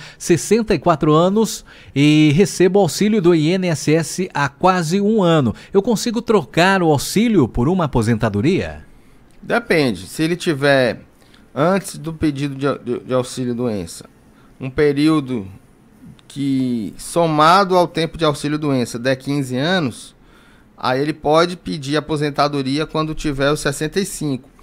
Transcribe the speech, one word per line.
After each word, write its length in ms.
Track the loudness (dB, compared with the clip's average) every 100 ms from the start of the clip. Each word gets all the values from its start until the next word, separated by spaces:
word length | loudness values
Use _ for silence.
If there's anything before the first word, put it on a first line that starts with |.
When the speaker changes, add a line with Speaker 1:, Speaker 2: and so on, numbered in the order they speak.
| -8 -6
Speaker 1:
sessenta 600 | 0 0 2 0 2 0
e 20 |
quatro 340 | 0 2 4
anos 540 | 4 4 2 0 -4 -14 -20 -6 2
e 380 | 4 6 6 4
recebo 420 | 2 2 4 4
auxílio 420 | 2 2 0 2
do 140 | 4
I 160 | 4 2
N 180 | 0 -2
S 240 | -2 0
S 380 | 0 0 -6 -6
há 160 | -4 -4
quase 540 | 0 0 2 0 0
um 220 | 2 2
ano. 320 | 4 4 2 -2 -2
Eu 80 | 0
consigo 400 | 0 0 -2 -4
trocar 640 | 0 0 2 2 2 4
o 80 | 2
auxílio 560 | 2 0 0 2 4 2
por 200 | 2 0
uma 180 | 0 0
aposentadoria? 1000 | 0 0 0 0 0 0 0 -4 -10 -18 -20 -20 -20 _ -18
Speaker 2:
Depende. 640 | -6 -4 0 0 0 -2 -8
Se 140 | -4
ele 120 | -4 -2
tiver, 680 | -4 0 2 4 2 -2 -10 _ _ -20 -10
antes 460 | -2 0 0 -4 -10
do 120 | -12
pedido 440 | -4 -4 -2 -6 -4
de, 240 | -4 -4
de, 200 | -6 -8 -4
de 80 |
auxílio-doença, 920 | -4 -2 -6 -6 -4 -4 -4 -8 -14 -20 _ _ _ -20 -14
um 100 | -8
período 760 | 0 2 2 2 2 -2 -6 -8 -16 _ _ _ _ -20 -20 -16
que, 640 | -6 -2 -2 -2 -2 -6 -10
somado 800 | -6 0 0 4 4 4 4 2
ao 100 | 2
tempo 300 | 0 -6 -2
de 80 | -2
auxílio-doença, 720 | -2 -4 -4 -2 -2 -2 -4
der 180 | -2 -2
quinze 400 | -2 -4 -4 -4
anos, 600 | -2 -2 -2 -6 -16 -20 _ _ _ _ _ -8
aí 240 | -4 -2
ele 140 | -2
pode 420 | -4 0 2 2 -2
pedir 400 | -10 -8 -4 -4
aposentadoria 920 | -2 -4 -2 0 0 0 -4 -4 -4
quando 260 | -4 -4
tiver 380 | -4 -6 -2 0
os 80 | 0
sessenta 400 | -2 -4 -4 -4
e 60 | -6
cinco. 420 | -6 -6 -6 -10 _